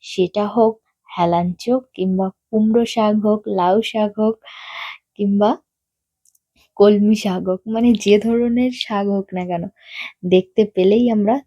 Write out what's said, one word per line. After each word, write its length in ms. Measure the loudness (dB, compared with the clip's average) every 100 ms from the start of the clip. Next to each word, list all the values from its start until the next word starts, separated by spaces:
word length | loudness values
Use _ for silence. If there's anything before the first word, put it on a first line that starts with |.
সেটা 400 | -12 -4 -2 0 -2
হোক 180 | 2 2 0 _ _ _
হেলাঞ্চ 540 | -2 0 0 -2 -4 -2 -2 -2 -6
কিংবা 300 | -2 -2 -2 -6 _
কুমড়ো 360 | 0 2 2 0
শাক 200 | 0 2 2 2
হোক, 140 | 0 -2 0
লাউ 180 | 2 2 0
শাক 220 | -2 -4 0
হোক 120 | -2 -2 -10 -20 -18 -16 -14 -16 _ _
কিংবা 340 | 0 2 2 0 _ _ _ _ _ _ _ _ _ _ _ 2
কলমি 400 | 4 4 2 0
শাক 180 | -2 -6 -4
হোক, 120 | -6 -6
মানে 140 | 0 2 2
যে 100 | 2 2 2
ধরনের 460 | 0 0 0 -2 -4
শাক 220 | -6 -4 -2
হোক 120 | -2 -4 -8
না 60 | -6
কেন, 140 | -6 -6 _ -20 -16 -16 -10 0
দেখতে 280 | 0 0 -2 -2
পেলেই 300 | 0 2 2 2
আমরা 200 | 0 0 -2